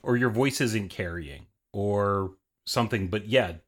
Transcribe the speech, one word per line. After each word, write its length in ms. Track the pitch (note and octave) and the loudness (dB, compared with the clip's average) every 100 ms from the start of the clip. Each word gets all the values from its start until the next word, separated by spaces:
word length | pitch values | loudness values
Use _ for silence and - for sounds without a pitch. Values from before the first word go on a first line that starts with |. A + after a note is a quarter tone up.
or 140 | - A#2+ | 0 2
your 140 | B2+ | 2
voice 300 | A2 C3+ - | 4 2 2
isn't 300 | A#2+ A2 F#2+ | 0 0 -4
carrying 560 | - F2+ E2+ D2 C#2 - _ _ | -6 -6 -6 -10 -14 -20 _ _
or 600 | G2+ G2+ G2+ G2+ G2+ F#2+ - _ _ - | -4 0 2 2 2 0 -6 _ _ -4
something. 420 | - A2+ A#2 F#2+ | 0 0 0 -2
But 180 | G#2 G2+ | -4 2
yeah, 280 | B2+ G2 D#2+ | 2 2 -4